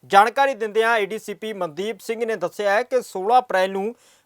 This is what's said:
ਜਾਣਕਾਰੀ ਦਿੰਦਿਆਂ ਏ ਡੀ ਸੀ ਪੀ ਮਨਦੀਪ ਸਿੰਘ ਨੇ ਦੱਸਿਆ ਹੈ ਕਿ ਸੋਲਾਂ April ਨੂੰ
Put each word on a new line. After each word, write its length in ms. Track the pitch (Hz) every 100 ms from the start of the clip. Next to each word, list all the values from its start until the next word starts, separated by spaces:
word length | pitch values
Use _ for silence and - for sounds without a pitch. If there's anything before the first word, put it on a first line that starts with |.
| -
ਜਾਣਕਾਰੀ 480 | 196 214 254 277
ਦਿੰਦਿਆਂ 440 | 240 214 208 226 233
ਏ 80 | 196
ਡੀ 140 | 214
ਸੀ 140 | -
ਪੀ 200 | 196 220
ਮਨਦੀਪ 460 | 208 175 147 202 220
ਸਿੰਘ 260 | - 226 226
ਨੇ 100 | 220
ਦੱਸਿਆ 360 | 170 - 202
ਹੈ 120 | 202
ਕਿ 180 | 247 254
ਸੋਲਾਂ 380 | 220 190 185 254
April 320 | 247 190 190
ਨੂੰ 240 | 196 202 240 _ _